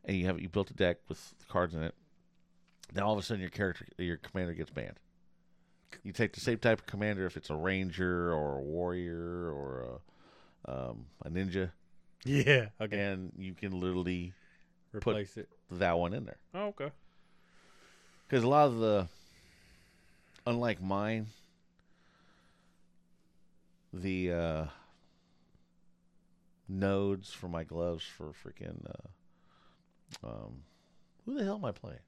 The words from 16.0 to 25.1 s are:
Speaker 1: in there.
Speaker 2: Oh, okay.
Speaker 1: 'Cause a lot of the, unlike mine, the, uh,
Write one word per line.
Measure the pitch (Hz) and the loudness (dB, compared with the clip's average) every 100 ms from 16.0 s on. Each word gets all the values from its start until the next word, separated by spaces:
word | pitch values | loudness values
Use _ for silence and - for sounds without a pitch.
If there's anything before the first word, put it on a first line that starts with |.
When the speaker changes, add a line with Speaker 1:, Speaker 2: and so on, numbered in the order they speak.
| 87 | 2
Speaker 1:
in | 113 127 | -2 -8
there. | - - | -14 -12
Speaker 2:
Oh, | 180 208 | -6 -6
okay. | 202 143 - - - - - - - - - - - - - - | -6 -8 -10 -20 -20 -20 -20 -20 -20 -20 -20 -20 -20 -20 -20 0
Speaker 1:
'Cause | 135 | 4
a | 117 | 6
lot | 147 147 | 8 8
of | 117 | 6
the, | 110 104 90 - - - - - - - - _ - - _ - - | 4 4 2 -6 -20 -20 -20 -20 -20 -20 -20 _ -20 -20 _ -8 -2
unlike | 120 120 85 | 0 0 0
mine, | 92 98 104 113 107 - - _ _ _ _ _ _ _ - _ _ _ _ _ _ _ _ _ _ _ - _ _ _ _ | 0 0 2 -2 -4 -12 -20 _ _ _ _ _ _ _ -20 _ _ _ _ _ _ _ _ _ _ _ -20 _ _ _ _
the, | 95 95 92 90 | -6 -2 0 2
uh, | 85 85 78 78 - - - _ | 2 0 0 -4 -8 -20 -20 _